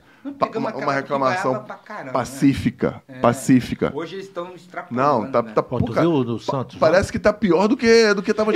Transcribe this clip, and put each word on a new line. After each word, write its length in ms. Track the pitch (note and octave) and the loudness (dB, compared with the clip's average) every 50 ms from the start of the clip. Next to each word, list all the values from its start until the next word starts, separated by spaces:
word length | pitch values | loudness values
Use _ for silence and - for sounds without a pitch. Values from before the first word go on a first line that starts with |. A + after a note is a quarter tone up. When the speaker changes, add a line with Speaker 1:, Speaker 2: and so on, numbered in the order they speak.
| _ _ _ _ - | _ _ _ _ -16
Speaker 1:
Não, 80 | C#4 | -14
Speaker 2:
pa-, 140 | C#4+ - - | -8 -6 -6
Speaker 1:
pegamos 240 | - - A3 - - | -4 -4 -4 -6 -6
Speaker 2:
uma, 0 | |
Speaker 1:
aquela 160 | - C3 G#3+ | -6 -6 -4
Speaker 2:
uma 80 | C#3+ C#3 C3+ | -4 -4 -4
Speaker 1:
época 160 | C3+ - D3 | -4 -4 -2
que 60 | C#3 | -2
vaiava 160 | C3+ B2+ - | 0 0 -2
Speaker 2:
reclamação 280 | F#3 C3+ C3 C3 - - | -2 -2 -4 -4 -4 -8
Speaker 1:
pra 100 | - G3 | -14 -18
caramba, 280 | - - - G#3+ F#3+ D3 | -18 -16 -16 -14 -14 -10
né? 60 | C3 | -6
Speaker 2:
pacífica, 920 | B2+ C3 A#2 - - - D3+ C#3 C#3 - - - - - - D2 - - - | -4 -4 -4 -6 -2 2 2 2 2 2 0 -4 -2 -2 -4 -4 -4 -6 -14
Speaker 1:
É. 140 | - C3 B2+ | -18 -4 0
Speaker 2:
pacífica. 720 | A#2+ A#2 A#2 - - - C3 B2 - - - - - - C3+ | 2 2 2 2 2 4 4 4 2 0 -4 -2 -2 -2 -2
Speaker 1:
Hoje 200 | D3 E3+ - G3 | -4 -8 -10 -10
eles 100 | G3 F#3 | -12 -14
estão 280 | - - F3 F3+ F#3 F3+ | -12 -12 -12 -12 -12 -14
extrapolando, 680 | E3 - - - E3+ F3+ - A#2+ B2+ C3+ D3 C#3 A2+ G2+ | -18 -20 -16 -14 -14 -12 -6 -2 0 2 2 2 0 0
Speaker 2:
Não, 40 | C3+ | -2
tá, 120 | C3+ A#2+ | -2 -2
Speaker 1:
né? 100 | A2+ A2 | -2 -2
Speaker 2:
tá, 100 | G#2+ - | -2 -4
Speaker 3:
Pô, 160 | - - C3 A#2 | -2 -2 -2 -2
tu 140 | - B2 | -2 -2
Speaker 2:
pô, 0 | |
Speaker 3:
viu 180 | A2 - C3+ E3+ | 0 0 0 2
o 20 | E3 | 2
Speaker 2:
cara, 100 | C3+ B2+ | 0 0
Speaker 3:
do 140 | A#2 A#2 G#2 | -2 -4 -6
Speaker 2:
pa-, 60 | - - | -4 -4
Speaker 3:
Santos, 240 | C#3+ C3+ A#2 - - - | -4 -4 -6 -8 -2 2
Speaker 2:
parece 300 | F3 D#3+ E3 F#3+ G3+ - | 4 4 4 4 2 0
Speaker 3:
né? 40 | |
Speaker 2:
que 60 | - G#3 | -2 0
tá 140 | - G#3 G#3 | 2 2 2
pior 340 | - A3+ F3+ E3 E3+ G3+ G#3 | 2 2 2 4 4 4 2
do 80 | C#4 | 2
que, 380 | B3+ B3 A3+ A3+ A#3 A3+ G#3 G3+ | 2 4 6 6 6 6 4 2
do 80 | G#3 | 2
que 100 | F3+ G#3+ | 0 -2
tava 180 | G#3 G#3+ G#3+ G#3+ - | 0 0 2 4 4